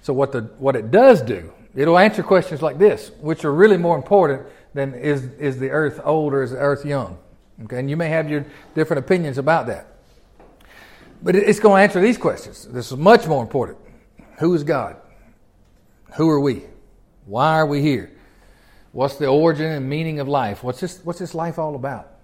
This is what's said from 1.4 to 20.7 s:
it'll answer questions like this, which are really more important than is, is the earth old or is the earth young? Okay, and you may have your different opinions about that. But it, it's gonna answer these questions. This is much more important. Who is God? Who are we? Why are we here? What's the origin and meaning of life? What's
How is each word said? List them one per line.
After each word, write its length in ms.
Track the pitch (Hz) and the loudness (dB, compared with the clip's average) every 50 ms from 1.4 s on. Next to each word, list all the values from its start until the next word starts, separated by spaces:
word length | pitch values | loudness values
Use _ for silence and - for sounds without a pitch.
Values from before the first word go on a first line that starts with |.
| 82 82 - - - - _ | -8 -14 -20 -20 -20 -16 _
it'll 220 | 127 143 160 165 | -2 2 4 6
answer 240 | 180 196 214 214 208 160 | 6 6 4 2 -2 0
questions 380 | - 196 180 185 - 160 139 | 2 2 2 2 0 -8 -4
like 160 | 156 156 131 | -4 -4 0
this, 340 | 147 196 214 - - - - - - | 4 4 4 4 2 -8 -16 -20 -12
which 240 | - 151 160 - - | -6 -6 -6 -4 -2
are 100 | 151 143 | -2 4
really 240 | 156 196 220 202 | 6 6 6 6
more 180 | 170 170 170 170 | 4 2 0 0
important 480 | 147 135 - 202 202 175 147 139 131 - - - - _ _ - | -2 0 2 4 4 4 2 0 -4 -8 -16 -20 -20 _ _ -8
than 180 | 143 139 135 131 | -6 -6 -6 -8
is, 320 | 120 147 151 147 139 127 127 123 - | -6 -4 -4 -2 -2 -4 -10 -14 -6
is 180 | 151 143 131 123 | -6 -6 -4 -4
the 120 | 135 131 | -6 -4
earth 280 | 135 151 156 143 - - - | -2 -2 -2 -2 -4 -6 -2
old 300 | 147 151 160 151 147 135 | -2 -2 0 0 -2 -2
or 100 | 139 135 | -2 -2
is 80 | 117 | -4
the 80 | 127 127 | -4 -2
earth 260 | 139 143 143 - - | -2 -2 -2 -2 -4
young? 320 | 147 143 139 117 92 90 - - _ - _ _ _ _ - 113 | -6 -6 -6 -6 -6 -12 -16 -20 _ -20 _ _ _ _ -18 -16
Okay, 160 | 107 127 123 | -12 -8 -8
and 100 | 131 139 | -6 -6
you 80 | 143 | -4
may 120 | 160 170 156 | -4 -4 -2
have 200 | 156 165 156 147 | -2 -2 -2 -2
your 160 | 151 147 139 - - - - - - | -4 -6 -6 -8 -16 -20 -20 -8 -4
different 240 | 156 156 - 170 139 | -4 -2 0 -2 -4
opinions 380 | 120 - 196 185 170 147 127 | 0 0 0 0 0 -4 -4
about 300 | 131 135 147 165 160 123 | -2 0 2 2 2 0
that. 200 | 120 - - - - - - _ _ _ _ _ _ _ _ - - _ _ - - - - - - - - - - - - - | -4 -8 -10 -12 -20 -20 -20 _ _ _ _ _ _ _ _ -20 -20 _ _ -20 -20 -20 -20 -20 -20 -20 -20 -20 -20 -20 -8 -4
But 120 | 180 180 | 0 2
it, 140 | 196 202 202 | 2 4 2
it's 100 | 208 - | 0 4
gonna 220 | - 214 196 190 | 6 6 6 8
answer 180 | 196 202 - 180 | 6 4 4 2
these 180 | 180 233 247 | 2 2 2
questions. 480 | - - 165 107 - - - - - - | 0 -2 -4 -4 -4 -10 -18 -20 -20 -20
This 260 | - 123 123 113 - | -12 -10 -10 -10 -8
is 60 | 131 | -8
much 300 | 127 151 196 233 233 220 | 0 4 6 6 6 4
more 140 | 160 156 135 | 0 -2 -2
important. 360 | 117 107 - 139 117 87 - - - - - - _ _ _ _ - - - - | -2 -4 -4 -4 -4 -4 -8 -18 -20 -20 -20 -20 _ _ _ _ -20 -20 -10 -2
Who 140 | 151 170 180 | 0 0 0
is 100 | 160 147 | 0 0
God? 340 | 147 156 135 110 85 - - - _ _ - _ _ _ _ _ _ _ _ _ _ _ _ _ _ _ _ _ _ - | -2 -2 -2 -2 -6 -10 -16 -20 _ _ -20 _ _ _ _ _ _ _ _ _ _ _ _ _ _ _ _ _ _ -4
Who 140 | - 156 160 | 0 2 2
are 100 | 151 143 | 2 2
we? 240 | 139 143 123 95 - - - - _ _ _ _ _ _ _ _ _ | 2 0 -2 -4 -8 -18 -20 -20 _ _ _ _ _ _ _ _ _
Why 300 | 98 98 117 135 156 160 | -10 -2 0 0 2 2
are 100 | 160 156 | 2 0
we 160 | 147 147 143 | 0 0 0
here? 300 | 143 156 139 110 87 - - - _ _ _ _ _ _ _ _ _ _ _ _ - _ | 0 0 0 -2 -4 -10 -20 -20 _ _ _ _ _ _ _ _ _ _ _ _ -20 _
What's 240 | - 107 131 143 139 | -6 -4 -4 -4 -2
the 120 | - 151 | -4 0
origin 440 | 135 131 147 156 165 160 143 156 160 | 2 2 4 4 2 2 0 -4 -4
and 180 | 156 147 131 131 | -4 -6 -6 -6
meaning 300 | 143 156 160 160 156 147 | -6 -4 -4 -6 -6 -6
of 80 | 139 | -6
life? 360 | 135 139 131 123 104 104 - - | -2 -2 -2 -2 -2 -6 -8 -8
What's 160 | 123 | -8